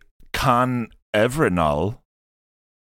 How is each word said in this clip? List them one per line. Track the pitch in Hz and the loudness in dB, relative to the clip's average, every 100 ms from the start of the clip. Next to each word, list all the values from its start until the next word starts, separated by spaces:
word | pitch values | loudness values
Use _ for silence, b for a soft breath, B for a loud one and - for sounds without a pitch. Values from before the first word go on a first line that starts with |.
| _ _ - | _ _ -12
Con | - 131 120 127 123 113 - _ 107 | -4 0 2 0 -2 -6 -12 _ 0
Evrenol. | 117 135 131 90 78 73 92 120 _ _ _ _ _ _ _ _ | 0 0 0 2 0 0 -2 -6 _ _ _ _ _ _ _ _